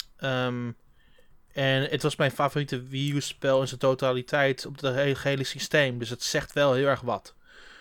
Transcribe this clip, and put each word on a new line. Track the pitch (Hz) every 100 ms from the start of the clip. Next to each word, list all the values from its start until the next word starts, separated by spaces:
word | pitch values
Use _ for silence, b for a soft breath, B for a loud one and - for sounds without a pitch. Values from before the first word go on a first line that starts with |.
| - -
Ehm, | 139 127 127 123 120 - _ - - - - - _ -
en | 135 135
het | 139 143
was | 151 -
mijn | 143
favoriete | - 143 151 143 127
Wii | 127 135 143
U-spel | 143 - - 139 135
in | 131
zijn | 123
totaliteit | 135 131 135 127 123 147 139 131 -
op | 139
het | 139
he-, | 127 143
gehele | 131 143 139
systeem. | 131 135 - 156 135 120
Dus | 113
het | 120
zegt | - 156 -
wel | 147 143
heel | 127 139
erg | 127
wat. | 120 101 - - b b b b